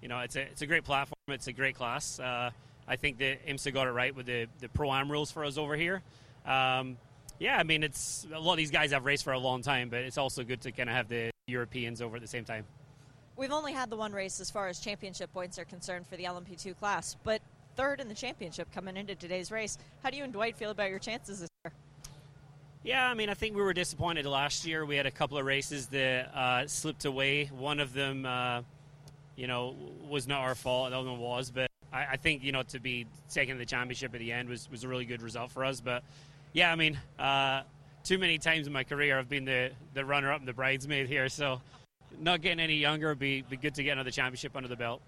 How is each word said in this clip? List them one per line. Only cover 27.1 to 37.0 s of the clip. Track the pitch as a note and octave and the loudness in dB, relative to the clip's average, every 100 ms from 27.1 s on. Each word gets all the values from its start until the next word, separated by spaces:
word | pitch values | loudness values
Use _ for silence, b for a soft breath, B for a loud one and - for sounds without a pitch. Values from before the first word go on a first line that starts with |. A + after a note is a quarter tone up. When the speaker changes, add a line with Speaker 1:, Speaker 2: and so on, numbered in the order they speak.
| C3 C3+ C#3+ C#3+ | 2 4 4 0
Speaker 1:
One | C3+ C3+ D3 | -2 -2 0
of | C#3+ | 0
them, | C3 C#3 C3+ C3 | 0 0 0 -2
uh, | B2 B2 A#2+ B2 - - - - - - - | 0 0 0 -4 -14 -20 -20 -20 -20 -20 -10
you | B2+ | -4
know, | B2 B2 C3+ C#3+ D3 D3+ | -2 -2 -6 -12 -12 -4
was | C#3+ B2 | -2 0
not | C#3+ | 0
our | C3 B2+ | 2 0
fault. | C3 B2+ C3 | 2 2 2
The | B2+ | 0
other | B2+ | -2
one | B2 | -4
was, | A#2+ B2 B2+ | -2 -2 -2
but | B2 C3 _ - | 0 -2 _ -8
I, | C3 C#3+ | -4 -2
I | C3+ | 2
think, | D#3+ D3 | 2 2
you | C3+ | 0
know, | C3+ | 0
to | B2+ C3 | -2 -4
be | B2 B2 A#2 - - | -4 -4 -6 -12 -6
second | - C3 | 0 0
in | C3 | 0
the | A#2+ | -2
championship | C3 B2 B2 C3 | -2 -2 -4 -6
at | A#2+ | -6
the | A#2 | -4
end | A#2+ B2 | -4 -4
was, | A#2+ - | -8 -8
was | C3 | -10
a | B2+ | -6
really | B2+ A#2+ | -4 -4
good | A#2+ | -6
result | A2+ A2+ B2 | -6 -6 -6
for | C3 | 0
us. | C3 C3 | 0 0
But | A#2 B2 - B B B B | -2 -2 -4 B B B B
yeah, | D#3+ F3 | 4 4
I | E3 | 6
mean, | D#3+ C#3+ | 4 2